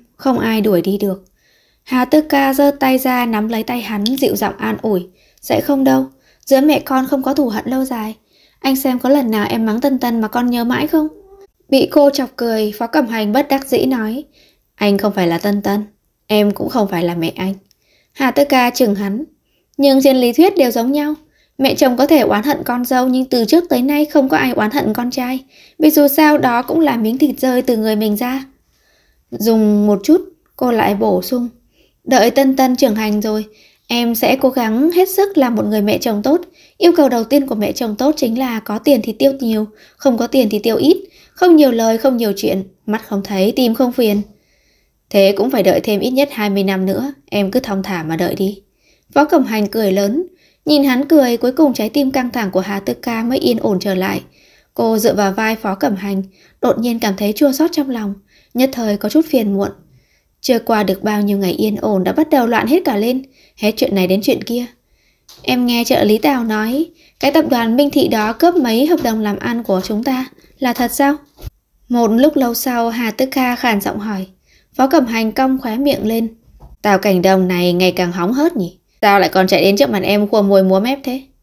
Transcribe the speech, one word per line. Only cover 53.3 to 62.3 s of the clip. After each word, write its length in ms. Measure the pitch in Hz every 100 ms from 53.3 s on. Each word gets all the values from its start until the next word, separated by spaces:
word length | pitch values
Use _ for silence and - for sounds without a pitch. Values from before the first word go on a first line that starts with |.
| 254
yên 200 | - 226
ổn 200 | 226 190
trở 160 | 202 190
lại. 260 | 190 196 190 _ _ _ _
Cô 240 | - 226 220
dựa 160 | 214
vào 180 | 190 196
vai 240 | 196 220 220
Phó 200 | 208 196
Cẩm 200 | 196 196
Hành, 280 | 202 196 190 _ _ _
đột 180 | 247 -
nhiên 200 | 240 226
cảm 160 | 220 190
thấy 160 | 208
chua 180 | 214 294
xót 200 | 269 330
trong 180 | 339 269
lòng, 240 | 240 208 202 _ _ _
nhất 160 | 233 262
thời 240 | 262 226 202
có 120 | 208
chút 160 | 302 320
phiền 240 | 262 214
muộn. 160 | 196 202 - _ _ _ _ _ _
Chưa 180 | - 233
qua 240 | 226 226
được 200 | 196 190
bao 180 | - 208
nhiêu 160 | 208 196
ngày 140 | 190
yên 240 | - 214 208
ổn 280 | - 196
đã 80 | 185
bắt 180 | -
đầu 180 | 311